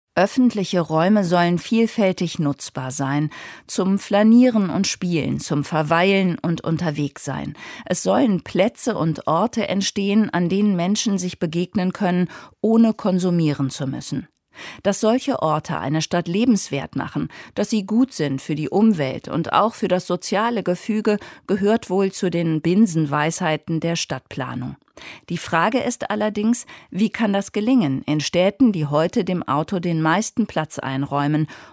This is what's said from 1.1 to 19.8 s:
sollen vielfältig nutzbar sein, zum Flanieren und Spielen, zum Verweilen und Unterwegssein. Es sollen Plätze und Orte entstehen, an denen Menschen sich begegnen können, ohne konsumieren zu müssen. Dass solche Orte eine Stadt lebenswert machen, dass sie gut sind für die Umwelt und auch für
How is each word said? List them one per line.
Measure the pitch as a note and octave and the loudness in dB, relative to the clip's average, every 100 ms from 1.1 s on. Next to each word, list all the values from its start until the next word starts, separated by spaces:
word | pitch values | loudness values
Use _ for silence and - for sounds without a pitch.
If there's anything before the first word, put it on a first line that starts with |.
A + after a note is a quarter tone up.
| G#3 | 4
sollen | F3+ F3 F3 F3 | 4 2 4 2
vielfältig | - A3+ A3+ - F#3+ F3+ E3+ - | 0 2 2 2 0 0 -4 -2
nutzbar | D3 C#3 - - C3 | -2 -2 -6 -6 -6
sein, | C3 C3+ C#3+ D3+ - - - - | -4 -2 0 -2 -6 -16 -18 -6
zum | - F#3 G3 | -2 0 0
Flanieren | - G3 G#3+ A#3 B3+ A3 F#3+ | 2 4 8 8 6 4 0
und | F3 G3 | 0 -2
Spielen, | - F3+ E3 C3+ C#3 | -4 -2 -2 -2 -4
zum | - D3 | -2 -2
Verweilen | C#3 D#3 D3+ E3 F#3+ G3 F#3 E3 | -2 -2 0 2 4 2 2 0
und | F3+ E3 | -2 -4
Unterwegssein. | - D#3+ E3+ D3 C#3+ - - C3+ C#3+ D3 - - - | -2 -2 -2 -2 -4 -4 -8 -6 -8 -12 -16 -16 -4
Es | F3+ | -2
sollen | F#3 G3+ C4 F3+ | 0 2 2 0
Plätze | - F3+ G#3 - - G#3 | -2 0 0 0 -4 0
und | E3 - - | -2 -2 -2
Orte | D#3+ A3+ - - | 0 0 -2 -2
entstehen, | F#3+ F#3+ - G3+ G#3 G#3 | -2 -2 -2 0 2 2
an | F3 F3 | 0 0
denen | F#3+ G#3 F#3 | 2 2 2
Menschen | F3 G#3+ A3+ G3 | 0 0 0 -2
sich | F3+ - | -4 -4
begegnen | E3+ E3 F3+ G#3 F3+ | -4 -2 -2 -2 -2
können, | - F#3+ F3+ F3 - - _ | 0 0 2 0 -4 -20 _
ohne | G#3+ A3+ A3+ G#3+ | 2 6 4 2
konsumieren | G#3 F3+ F#3 F3 D#3+ C#3 C3+ | 0 0 2 2 2 0 -2
zu | - C3+ | -4 -6
müssen. | B2+ - C#3+ - _ _ - - - | -6 -6 -8 -8 _ _ -20 -18 -4
Dass | - G3 | -2 0
solche | G#3+ B3 - - | 2 2 0 -2
Orte | D#3+ D3+ - C#3+ | 0 -2 -2 -6
eine | G#2+ D#3 | -2 -2
Stadt | D#3 F3 E3 | 0 -2 0
lebenswert | F#3 A#3+ G3+ - C#3 - - | 0 2 2 0 -6 -6 -6
machen, | - - D#3 - - | -6 -6 -8 -10 -10
dass | - G#3 | -6 -2
sie | A3 G3 | -2 0
gut | A3 C4 | 0 0
sind | - D3 C3+ | 0 -4 -4
für | - D3+ | -4 -4
die | D#3 | -2
Umwelt | F#3+ A3 F#3 C3+ - - | 4 4 4 -2 -6 -6
und | D#3 - | -4 0
auch | - G#3 | 0 0
für | - | -2